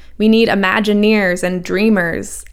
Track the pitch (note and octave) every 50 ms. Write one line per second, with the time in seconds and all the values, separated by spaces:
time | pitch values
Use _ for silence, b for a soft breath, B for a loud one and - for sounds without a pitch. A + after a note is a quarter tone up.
0 | b b b - G#3+ A3 A3 A3+ A3+ - - G3+ F#3+ F#3 G3+ A3 G#3 G#3 G#3 G#3
1 | G#3 G#3+ A3 G#3+ G3 F3+ F3 F3+ F3+ F3+ F#3 F3+ F3+ - F3+ F#3+ G#3+ A3+ G#3+ F#3+
2 | E3+ E3 - - - - - - - -